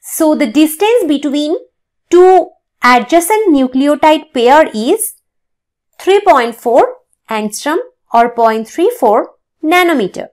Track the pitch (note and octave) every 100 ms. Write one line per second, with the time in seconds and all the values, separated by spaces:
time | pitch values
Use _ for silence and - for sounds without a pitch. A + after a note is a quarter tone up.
0 | - - D#4 D4+ D4 C4+ D#4 - G#4 A#4+
1 | F4 C#4+ D4 C#4 D4 F#4+ - _ _ _
2 | _ F4 F#4 F#4 F#4 _ _ _ B3 B3
3 | A#3 E4 E4+ G#4+ G#4+ C#4+ C4 C4 C#4+ D4
4 | D#4 D#4 D#4 C4 A#3 C#4+ D#4 G#3+ A3+ G#4+
5 | - - _ _ _ _ _ _ _ _
6 | - G4 G4+ D4 A#3 A3+ B3 B3 A#4+ -
7 | _ _ _ A3 G#3+ G#3+ C#4+ E4 B4 _
8 | _ A#3 A#3 A#3+ A3+ A3 A3 - F4+ B4
9 | A#3+ G#3+ E4+ _ _ _ D4+ F4+ F4 D#4
10 | F#3 - -